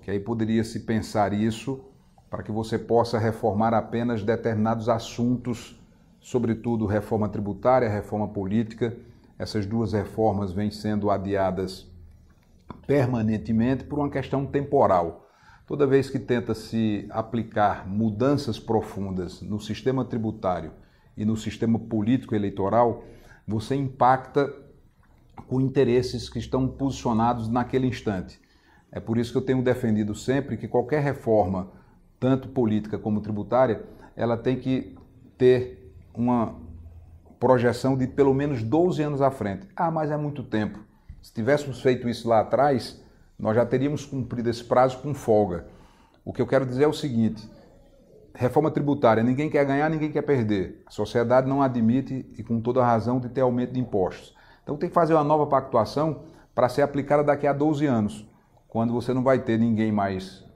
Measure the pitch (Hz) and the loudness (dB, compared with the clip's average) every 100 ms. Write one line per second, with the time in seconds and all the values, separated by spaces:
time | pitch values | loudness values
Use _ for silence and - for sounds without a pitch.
0 | - 101 98 117 110 113 110 107 - 113 | -4 -6 -4 -2 2 2 0 -6 -2 -2
1 | 87 110 98 104 110 110 - 135 - _ | -2 0 0 2 0 -2 -8 -8 -10 _
2 | _ _ _ - 107 107 113 113 - 113 | _ _ _ -12 -6 -6 -2 -4 2 2
3 | 113 113 113 110 117 98 113 113 107 117 | 4 0 0 0 -2 0 2 2 0 -4
4 | 120 113 101 113 120 107 110 113 110 113 | -2 -2 -2 -2 0 0 0 0 0 -2
5 | - - 120 123 120 117 - - - _ | -2 -2 0 0 -2 -8 -10 -20 -20 _
6 | _ _ - 127 113 110 120 117 107 104 | _ _ -4 -2 0 -2 -2 -2 0 0
7 | 101 113 104 107 101 95 123 127 117 104 | 0 -2 -2 -4 -6 0 4 4 4 -2
8 | 95 107 104 101 95 107 113 - 120 110 | -4 -4 -4 -4 -2 -2 -2 -4 -6 -6
9 | - - _ _ - 110 98 113 110 104 | -16 -20 _ _ -6 -4 -2 -2 0 -2
10 | 95 - 110 101 101 90 104 - 107 107 | -2 0 0 0 -4 -2 -4 -4 -4 -2
11 | 101 98 98 98 95 92 92 - - - | 0 0 0 0 0 -2 -6 -8 -18 -20
12 | - - - _ _ _ _ - - 143 | -20 -20 -20 _ _ _ _ -20 0 2
13 | 123 127 110 110 - 113 120 131 - 147 | 2 0 0 -2 0 0 2 0 -4 -4
14 | 143 143 131 135 139 143 139 139 107 92 | -4 -4 -4 -4 -2 -4 0 2 4 4
15 | 85 - _ _ _ - _ 151 143 135 | 2 -6 _ _ _ -20 _ 0 4 4
16 | 135 131 107 123 110 110 - 113 110 101 | 2 -6 -2 -2 -2 -6 -4 -2 0 0
17 | 95 110 110 120 110 107 104 90 92 101 | -4 -6 -4 -4 -4 2 2 0 -6 -2
18 | 113 104 127 143 - 107 - 110 - 98 | 0 2 0 0 -2 -8 0 0 0 -8
19 | 98 92 87 - 90 104 - 104 131 131 | -6 -6 -6 -10 -8 -8 -6 -4 -2 -2
20 | 117 123 110 - 95 87 80 - - _ | -2 -4 -4 -4 -4 -4 -6 -16 -20 _
21 | _ - 107 110 107 - 113 113 - 113 | _ -4 -2 -2 -4 -4 0 0 0 -2
22 | 104 127 - 107 101 95 98 110 120 104 | 2 0 0 -2 -2 -2 0 4 2 0
23 | - - - - - 107 - 135 135 - | -10 -20 -20 -18 -6 -6 -2 -4 -4 2
24 | 123 127 - 143 139 - - - _ _ | 4 4 0 0 0 -4 -20 -20 _ _
25 | _ _ _ - - 127 135 131 123 120 | _ _ _ -20 -6 0 0 2 4 4
26 | 123 120 113 120 110 131 131 - 139 117 | 2 -6 -8 -8 0 2 2 -2 -4 -2
27 | 131 110 117 123 110 120 120 131 127 113 | 0 2 2 2 0 0 0 0 0 -2
28 | - 95 85 - _ _ _ _ _ - | -4 -4 -6 -14 _ _ _ _ _ -12
29 | 95 113 117 131 127 131 127 120 120 107 | -2 -2 0 -2 0 0 2 0 0 0
30 | 107 104 - 135 135 117 107 123 120 151 | 0 -4 -2 -2 -2 -8 -2 -2 0 0
31 | 143 135 - 110 95 95 92 - - _ | 0 -2 2 2 2 -2 -6 -14 -20 _
32 | _ _ 127 131 131 - 113 107 107 101 | _ _ 0 0 -2 -2 0 0 -2 -6
33 | 113 107 104 104 101 120 131 104 - - | -2 -4 -4 -8 -2 2 2 2 -6 -20
34 | - - 113 113 123 127 127 131 - - | -20 -4 -2 -2 -2 -2 -2 -4 -4 -16
35 | - - - _ 127 127 123 - - - | -20 -20 -20 _ 6 6 2 -12 -20 -20
36 | - - 120 120 110 - - - - - | -18 -4 0 0 -2 -6 -18 -18 -18 -20
37 | - - - - 120 127 120 113 131 135 | -20 -20 -20 -2 4 6 4 2 0 0
38 | 131 - 139 135 147 131 110 151 180 147 | -2 4 4 4 0 -2 0 2 2 2
39 | 147 143 139 135 104 95 - - 175 160 | -2 2 0 0 -4 -6 -10 -4 -2 -2
40 | 151 151 147 143 113 110 107 - - _ | -2 -4 -4 -8 -4 -2 -2 -6 -18 _
41 | _ - - - 110 143 143 123 135 127 | _ -20 -14 -4 0 0 0 -2 0 2
42 | 120 113 117 113 101 113 143 143 - - | -2 -4 2 2 4 2 4 2 -2 -16
43 | - _ _ _ 107 110 117 131 139 147 | -20 _ _ _ 0 2 2 2 0 -4
44 | - 135 117 120 117 117 - 123 131 127 | -6 -8 -6 -4 -2 -4 2 4 4 2
45 | - 139 - 107 101 85 - - - _ | -8 -6 2 4 4 -2 -10 -20 -20 _
46 | _ _ - - 120 135 135 123 147 151 | _ _ -12 -4 0 0 0 2 2 2
47 | 147 117 110 - - - - - - _ | -2 2 0 0 -14 -20 -20 -20 -20 _
48 | _ - - - 127 139 156 160 147 143 | _ -20 -20 -2 0 2 2 0 0 4
49 | 120 110 117 127 151 147 139 135 156 160 | 4 6 4 0 0 2 2 2 0 0
50 | 151 151 143 139 107 104 85 - - - | -2 -4 0 0 2 0 -2 -8 -18 -6
51 | 107 123 117 127 131 139 135 123 110 127 | -2 0 4 4 4 2 0 2 4 2
52 | 135 131 - - 110 117 120 127 120 117 | 0 -8 -10 -14 -4 -2 0 2 4 4
53 | 107 127 123 113 127 123 123 127 123 104 | 2 -2 -2 0 2 2 -2 -4 -2 0
54 | 90 - - _ - - - 147 175 175 | 0 -4 -18 _ -20 -18 -10 -6 0 2
55 | 165 160 147 151 147 135 131 120 107 - | 4 4 4 2 4 0 2 0 0 0
56 | 160 135 - - _ - 123 - 143 143 | -2 -4 -10 -20 _ 0 0 2 0 0
57 | 139 147 143 143 143 139 151 147 147 117 | 0 2 2 2 0 2 0 2 2 2
58 | 104 - - _ _ _ _ 113 117 117 | 0 -4 -18 _ _ _ _ -2 0 0
59 | 117 127 127 131 - 113 117 107 110 104 | -2 0 2 2 2 2 4 2 2 2
60 | 98 95 92 - - | 0 -4 -8 -18 -20